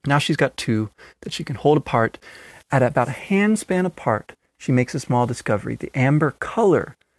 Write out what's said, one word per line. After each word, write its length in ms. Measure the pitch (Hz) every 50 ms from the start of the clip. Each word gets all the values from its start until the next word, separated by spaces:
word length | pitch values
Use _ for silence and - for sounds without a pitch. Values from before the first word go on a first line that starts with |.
| -
Now 100 | 139 143
she's 200 | 147 - - 156
got 200 | - 147 131 -
two 320 | - - - 113 107 110 107 _ - - - - -
that 120 | - - -
she 100 | - 156
can 120 | - 131
hold 220 | - - 147 151
apart. 400 | 143 - - - 120 113 - - - - - - - - - - - _ -
At 100 | 147 135
about 280 | 123 120 - 135 117 139
a 20 |
handspan 760 | 123 - - - 202 196 202 214 220 - - - 185 185 185
apart, 480 | 180 - - - 131 110 101 - - - _ _ _ _
she 140 | - - -
makes 240 | 131 123 123 - -
a 40 | 123
small 280 | - - 127 123 123
discovery. 480 | 117 120 - - - 110 98 - 120 117
The 160 | - - - -
amber 380 | 131 127 135 147 151 160 143
color 680 | - - - - - 226 233 196 156 110 - - - _ _ _ _